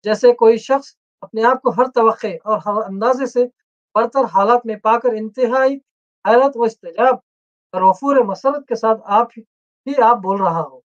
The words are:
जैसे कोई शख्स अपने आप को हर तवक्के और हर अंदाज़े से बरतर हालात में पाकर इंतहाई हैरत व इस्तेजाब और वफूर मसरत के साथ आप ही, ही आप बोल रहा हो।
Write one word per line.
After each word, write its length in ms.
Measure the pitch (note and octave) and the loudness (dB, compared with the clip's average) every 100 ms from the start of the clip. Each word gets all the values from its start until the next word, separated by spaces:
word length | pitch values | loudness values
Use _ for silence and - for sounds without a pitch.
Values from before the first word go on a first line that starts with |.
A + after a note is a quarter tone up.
जैसे 280 | G#3 G#3+ B3 | -4 2 2
कोई 240 | A#3+ A3+ A3+ | 6 4 2
शख्स 360 | - C4+ C4+ _ _ _ | 0 -4 -4 _ _ _
अपने 200 | F#3 A3 | -12 -2
आप 160 | A3+ B3 | 0 0
को 100 | B3 | -2
हर 140 | F3+ B3+ | -2 -2
तवक्के 420 | B3 A3+ A3+ G#3 E3+ | 2 0 0 -8 -8
और 220 | - G#3+ | -6 -4
हर 220 | G#3 G#3 | -4 -6
अंदाज़े 440 | G#3 G3 A#3 B3+ B3+ | -6 -4 -2 -2 -2
से 180 | B3 B3 _ _ _ _ | -2 -4 _ _ _ _
बरतर 300 | G#3+ A3+ C4+ A#3 | -4 -2 -2 0
हालात 360 | F3+ G3+ A#3+ A3+ | 0 2 0 -2
में 120 | G#3 | -4
पाकर 340 | A3 A3+ B3 | -2 0 -2
इंतहाई 680 | G#3+ A3 B3+ A#3+ C4 C4 C#4 _ _ _ _ | -4 -8 -4 -2 0 -2 -2 _ _ _ _
हैरत 320 | F#3+ A#3 C#4 B3+ | 2 2 2 0
व 100 | A#3 | -4
इस्तेजाब 540 | - F3 E3 B3+ B3+ _ _ _ _ _ | -4 -12 0 0 0 _ _ _ _ _
और 100 | F#3 | 0
वफूर 380 | F#3+ F#3+ C#4 C#4 | 0 2 0 2
मसरत 400 | A3 F#3+ C4+ C#4+ - | 0 -2 -4 -4 -8
के 60 | A3+ | -4
साथ 200 | A3 A3 - | -2 -2 0
आप 160 | G#3 A#3+ | 0 0
ही, 120 | A#3 _ _ _ _ C4+ | -8 _ _ _ _ -6
ही 80 | C#4 | 0
आप 160 | A3+ A#3 | 2 2
बोल 200 | F#3 G3 | -2 -2
रहा 200 | F#3 E3 | -2 -4
हो। 220 | D3 - | -8 -14